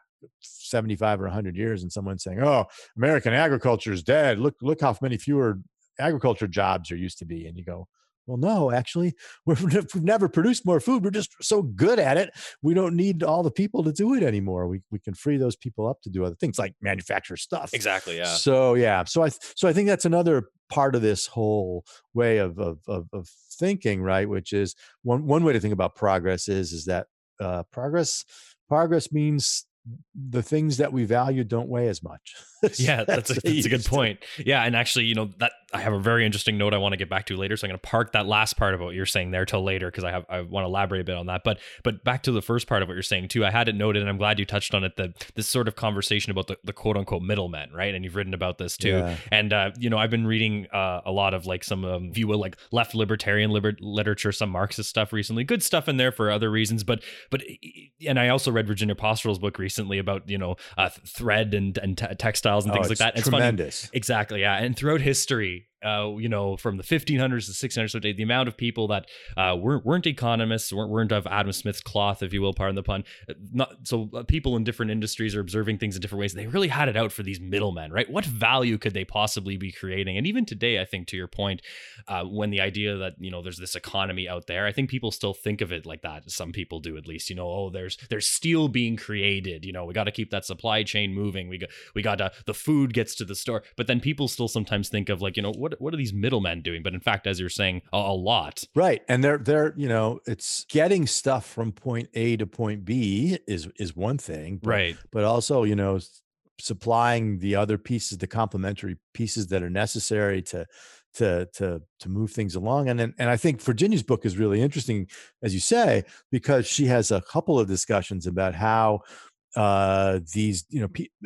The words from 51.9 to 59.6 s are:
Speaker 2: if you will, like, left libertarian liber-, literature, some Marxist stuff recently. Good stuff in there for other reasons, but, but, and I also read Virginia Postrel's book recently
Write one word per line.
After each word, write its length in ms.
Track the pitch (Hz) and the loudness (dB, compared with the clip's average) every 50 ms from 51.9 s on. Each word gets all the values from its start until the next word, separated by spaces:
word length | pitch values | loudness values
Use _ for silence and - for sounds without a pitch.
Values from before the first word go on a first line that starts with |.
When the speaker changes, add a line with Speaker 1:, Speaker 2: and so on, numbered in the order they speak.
| 90 87 90 85 | -4 -4 -6 -4
Speaker 2:
if 80 | 90 | -4
you 100 | 113 110 | -2 0
will, 120 | 104 104 104 | 0 0 0
like, 180 | 98 95 - - - - 113 | -2 -4 -8 -14 -10 -4 -2
left 200 | 120 117 - - | 0 0 0 0
libertarian 580 | 110 110 98 110 104 - 104 101 107 107 107 | 0 0 0 0 0 0 2 2 4 4 2
liber-, 260 | 104 104 101 107 104 - | 2 2 2 0 -2 -2
literature, 540 | 101 104 101 104 101 107 101 - - 101 98 | -6 -6 -2 -2 0 0 0 0 0 -2 -2
some 160 | - 110 98 | -2 -2 -2
Marxist 400 | 90 90 101 101 - 110 101 - | 0 -2 -2 -2 -4 -6 -8 -4
stuff 240 | - 110 107 - 113 | -2 -2 -2 0 -2
recently. 320 | 107 98 - 113 117 127 | -4 -2 -2 -2 -2 0
Good 180 | 143 240 190 - | 0 0 0 0
stuff 240 | - 180 160 - | 0 0 0 0
in 80 | 165 139 | 2 2
there 160 | 131 127 127 | 2 2 2
for 180 | - - 107 104 | 2 2 2 2
other 220 | 104 104 113 110 | 2 2 2 2
reasons, 320 | 107 110 110 104 113 110 98 | 2 2 2 2 0 -2 0
but, 180 | 123 117 110 - - - - - - | 0 -2 -2 -4 -10 -18 -18 -8 -6
but, 120 | - - - - - - - - - - - - _ - 156 | -6 -6 -6 -8 -16 -18 -18 -20 -20 -20 -20 -20 _ -6 -2
and 140 | 147 131 123 | 0 2 4
I 80 | 120 | 4
also 240 | 123 131 135 - 139 | 4 4 4 2 2
read 160 | 113 113 107 | 2 2 2
Virginia 280 | 101 104 95 107 104 98 | 2 0 0 0 0 0
Postrel's 440 | - 110 107 113 - - 110 98 90 | 0 0 0 0 0 0 -2 -2 0
book 180 | 101 101 - | -2 -4 -2
recently 400 | - | -4